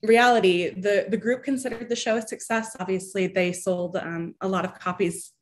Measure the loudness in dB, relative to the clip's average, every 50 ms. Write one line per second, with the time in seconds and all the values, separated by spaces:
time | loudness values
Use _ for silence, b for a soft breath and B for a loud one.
0 | 6 6 6 8 8 8 6 6 6 4 4 4 0 -2 -4 -2 0 2 2 2
1 | 2 0 -2 -2 0 0 -2 -2 -2 -4 -4 -2 -2 -6 -6 -8 -6 -6 -6 -4
2 | 0 0 0 -2 -2 -6 -10 -12 -6 -4 -2 -2 -2 -4 -8 -10 -4 -4 -4 -4
3 | -4 -4 -2 -2 -2 0 2 0 0 0 0 -2 -2 -2 -2 0 -2 -4 -4 -6
4 | -6 -4 -6 -6 -6 -8 -8 _ -4 -2 0 0 -2 -2 -6 -6 -6 -6 -2 0
5 | 0 -2 -2 -4 -12 -16 _ _